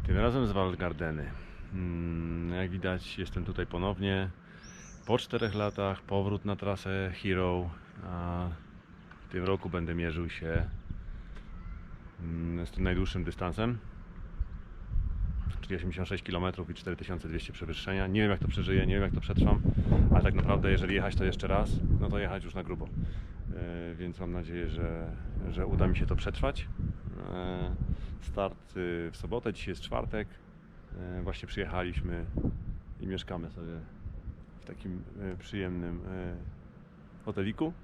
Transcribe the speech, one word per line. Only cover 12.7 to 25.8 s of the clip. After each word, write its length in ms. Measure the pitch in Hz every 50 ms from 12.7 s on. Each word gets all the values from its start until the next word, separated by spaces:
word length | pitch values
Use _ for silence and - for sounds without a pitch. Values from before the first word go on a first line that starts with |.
tym 120 | - - 95
najdłuższym 400 | 92 90 90 95 85 - 95 85
dystansem, 540 | 87 82 - 92 87 85 98 110 117 120 110 - - - - - - - - - - - - - - - - - - - - - - - - - - - - - - - - - - - -
czyli 140 | - - 95
osiemdziesiąt 320 | 87 87 92 85 92 92
sześć 160 | - 98 90 -
kilometrów 460 | - 90 85 90 92 90 - 87 82
i 40 | 82
cztery 240 | - - 95 87
tysiące 300 | 76 - - 92 85 -
dwieście 260 | 82 78 85 - - -
przewyższenia. 540 | - 85 78 80 - - - 95 95 95
Nie 140 | 95 95 107
wiem, 100 | 107 104
jak 80 | 98 92
to 80 | -
przeżyję, 380 | - - 101 90 87 95 95 95
nie 80 | 92 95
wiem, 100 | 101 98
jak 100 | 92 90
to 80 | -
przetrwam, 400 | - - 98 90 - 104 104 104 - - - - - - - - - -
ale 120 | - - -
tak 100 | 101 95
naprawdę, 380 | 95 104 98 98 95 95 98
jeżeli 240 | 95 90 90 90 98
jechać 200 | 98 92 98 92
to 80 | - 98
jeszcze 240 | 92 90 - -
raz, 220 | 92 95 101 107 - - - - - - -
no 100 | - 110
to 100 | 107 101
jechać 240 | 101 92 95 95 85
już 100 | 85 78
na 100 | 92 90
grubo. 220 | 82 90 80 80
E, 1080 | - - - - - - - - - - - - - 87 87 87 87 85 85 82 85 85
więc 240 | 80 90 87 85 -
mam 120 | 95 87
nadzieję, 380 | 85 87 82 78 85 87 85 82
że, 420 | - 87 87 85 82 82 82 82 80 - - - - - - -
że 160 | 87 90 92
uda 220 | 95 95 -